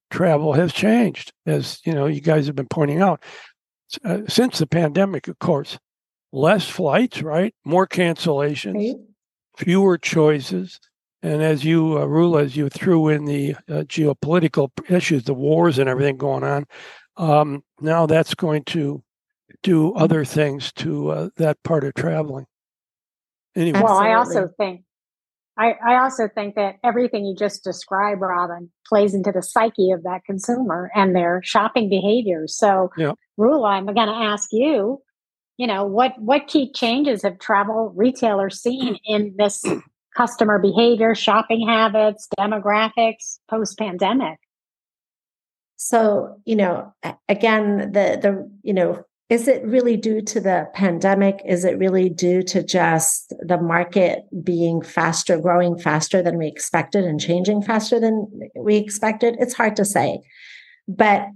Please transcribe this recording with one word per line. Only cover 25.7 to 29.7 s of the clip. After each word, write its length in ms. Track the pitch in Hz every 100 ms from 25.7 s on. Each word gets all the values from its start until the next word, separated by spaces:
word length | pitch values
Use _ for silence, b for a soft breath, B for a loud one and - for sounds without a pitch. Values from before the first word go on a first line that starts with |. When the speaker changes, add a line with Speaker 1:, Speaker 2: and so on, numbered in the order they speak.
| 233
Speaker 3:
I 180 | 233 247
also 240 | 262 254 214
think 220 | - 202
that 220 | 208 196 196
everything 400 | 240 233 247 214
you 100 | 202
just 300 | 180 208 202
described, 560 | 190 175 - 190 208 196
Robin, 500 | 185 175 175 175 175 _ -
plays 260 | 214 202
into 200 | 196 185
the 100 | 185
psyche 480 | - 233 226